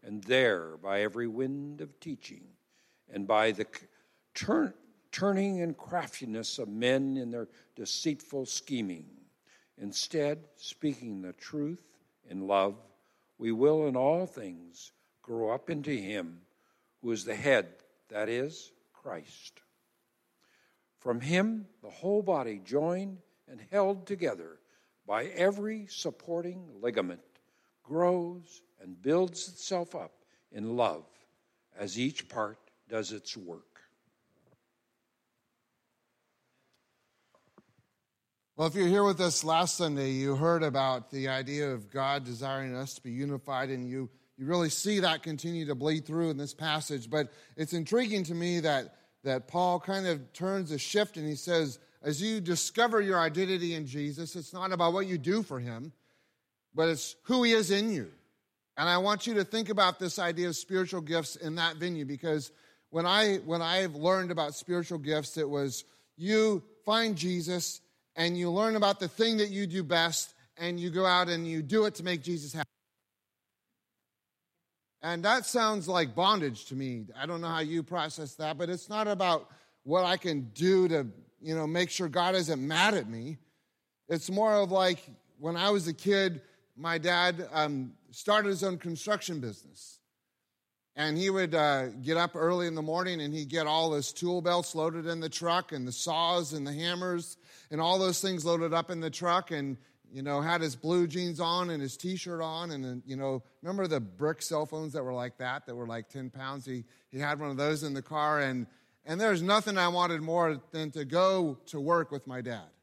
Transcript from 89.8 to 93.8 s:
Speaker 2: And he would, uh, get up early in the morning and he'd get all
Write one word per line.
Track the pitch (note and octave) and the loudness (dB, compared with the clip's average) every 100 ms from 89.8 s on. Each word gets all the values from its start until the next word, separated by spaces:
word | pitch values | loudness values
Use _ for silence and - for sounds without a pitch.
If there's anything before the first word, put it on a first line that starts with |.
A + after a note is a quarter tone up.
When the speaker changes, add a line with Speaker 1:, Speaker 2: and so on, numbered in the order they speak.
| - - _ _ _ _ _ _ _ _ _ - | -20 -20 _ _ _ _ _ _ _ _ _ -4
Speaker 2:
And | D#3 D#3 | 0 2
he | F#3+ | 2
would, | F#3+ F3+ D#3+ | 2 2 4
uh, | D3+ C#3 C3 | 4 4 0
get | A2+ C3 E3 | -6 -2 2
up | F3 E3+ | 2 2
early | E3 F3+ F3 | 2 2 0
in | D#3+ | -2
the | |
morning | D#3 E3 F#3 F3 | -2 -2 -2 -2
and | D3 | -4
he'd | D#3 D3 | -4 -2
get | E3 D#3 | -2 2
all | D#3 | 2